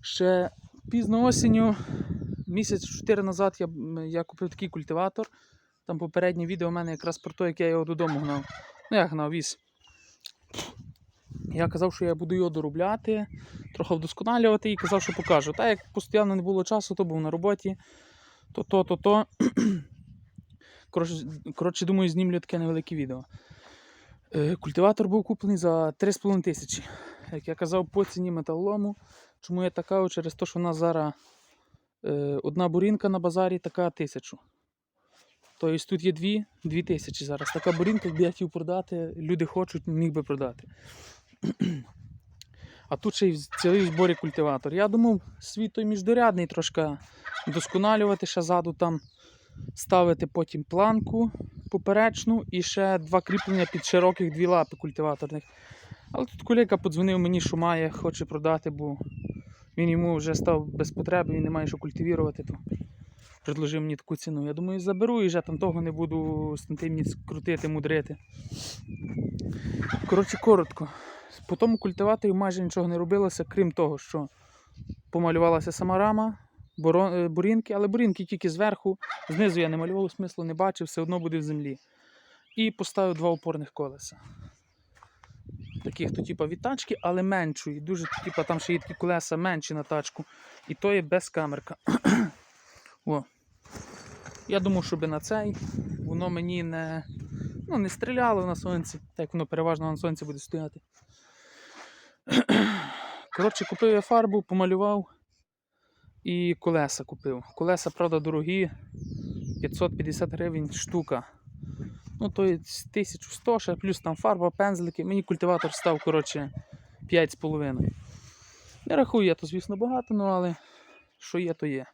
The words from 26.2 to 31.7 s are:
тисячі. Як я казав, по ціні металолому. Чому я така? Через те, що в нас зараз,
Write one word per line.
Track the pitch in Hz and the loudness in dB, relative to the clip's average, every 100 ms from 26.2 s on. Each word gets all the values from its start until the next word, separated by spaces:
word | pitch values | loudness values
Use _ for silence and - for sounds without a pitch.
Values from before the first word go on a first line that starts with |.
| 202 196 | 2 2
тисячі. | 175 151 143 - - - - - - | 2 -4 -6 -8 -10 -16 -18 -20 -12
Як | 160 - | -10 -8
я | 160 | -4
казав, | 170 185 175 | 0 0 0
по | 196 196 | 0 0
ціні | 180 180 | 0 -4
металолому. | 165 151 160 196 208 202 208 _ - - _ | -4 -4 -2 0 0 -2 -4 _ -20 -20 _
Чому | - 180 | -6 -2
я | 180 | -2
така? | - 165 190 190 | -2 0 2 2
Через | - 165 | 0 -6
те, | - 180 | -4 -4
що | 175 | -2
в | |
нас | 175 160 | -2 2
зараз, | 170 165 151 - _ _ _ _ _ | 2 2 0 -4 _ _ _ _ _